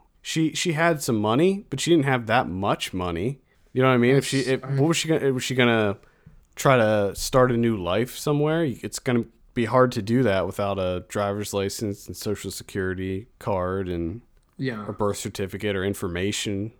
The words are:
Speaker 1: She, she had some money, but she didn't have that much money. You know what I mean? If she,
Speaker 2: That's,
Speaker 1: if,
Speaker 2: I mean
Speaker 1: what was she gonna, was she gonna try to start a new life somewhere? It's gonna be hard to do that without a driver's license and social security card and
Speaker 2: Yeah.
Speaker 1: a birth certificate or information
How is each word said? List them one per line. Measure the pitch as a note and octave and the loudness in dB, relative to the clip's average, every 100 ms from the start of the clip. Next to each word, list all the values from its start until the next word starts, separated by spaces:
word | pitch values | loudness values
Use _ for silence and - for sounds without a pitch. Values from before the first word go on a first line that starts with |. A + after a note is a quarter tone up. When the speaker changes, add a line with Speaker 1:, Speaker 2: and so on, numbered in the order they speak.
| _ _ | _ _
Speaker 1:
She, | - D#3+ D#3+ | -6 -2 0
she | - F3+ | -2 -2
had | D3+ E3+ D3+ | 0 0 0
some | C#3 A2 | 0 0
money, | G#2+ A#2+ F#3 G3 - | 2 4 2 0 -4
but | C3+ | -4
she | D#3 | 2
didn't | E3+ C#3 | 2 2
have | B2+ A2 | 0 0
that | A#2+ F#2 | 0 0
much | F#2 G2+ - - | -2 -2 -2 -4
money. | F#2 F2+ E2+ A2+ C#3+ _ _ _ | -4 -4 -2 -4 -6 _ _ _
You | B2+ | 0
know | C3 | 4
what | |
I | B2 | 4
mean? | A#2+ C#3 | 4 4
If | - | 2
she, | C3+ | -2
Speaker 2:
That's, | B2+ | 0
Speaker 1:
if, | C3 | -2
Speaker 2:
I | C3 | -2
mean | C3+ | 2
Speaker 1:
what | D#3+ | 2
was | E3 | 2
she | D#3+ | 0
gonna, | D#3 C3+ | 0 0
was | B2+ | -2
she | - | -2
gonna | B2+ A#2+ A2+ G#2 G2+ - _ - - _ - | 2 4 4 2 -2 -10 _ -20 -20 _ 0
try | D3 B2+ | 4 6
to | G#2+ G#2+ G2+ | 6 4 2
start | - - C3 B2+ | -2 0 4 4
a | A#2 | 4
new | A#2 G#2+ | 2 0
life | F2 G#2 C3 - | 0 0 -2 -4
somewhere? | D3+ D3 D3+ E3 | -2 0 2 0
It's | D#3 G#2+ G#2+ - | 0 -4 -8 -6
gonna | - A#2+ - _ _ | 0 0 0 _ _
be | - A2 | -4 2
hard | B2+ B2+ | 4 4
to | A#2 | 2
do | G2+ B2 | 0 2
that | A#2 F#2+ F2+ | 4 2 0
without | G2+ G2+ G2 | -2 -2 -2
a | F#2 F2+ - | -2 -2 -4
driver's | G#2 G2+ G2+ G2+ | -2 -2 -2 -4
license | G2+ G2 - G#2+ G2 - | -2 -2 -4 -6 -6 -10
and | F2+ | -8
social | G#2+ G2+ G2+ | -6 -6 -6
security | - - G2+ F#2 F#2 F#2+ F#2+ - - | -10 -8 -4 -4 -4 -4 -6 -8 -10
card | A2+ F#2+ F2+ F#2+ F#2 | -4 -2 -2 -2 -4
and | E2+ E2+ A2+ - _ _ - | -4 -4 -8 -14 _ _ -8
Speaker 2:
Yeah. | C3 G#2+ G#2 | -6 -6 -8
Speaker 1:
a | |
birth | G2 G#2 G2 | -2 -2 -2
certificate | G#2+ - F#2+ F#2+ G#2 G2 | -6 -6 -6 -4 -4 -2
or | |
information | G2 G2 F#2+ F2 G2+ - A2 G2 G#2+ - | -2 -2 -4 -2 -2 -2 -4 -4 -6 -10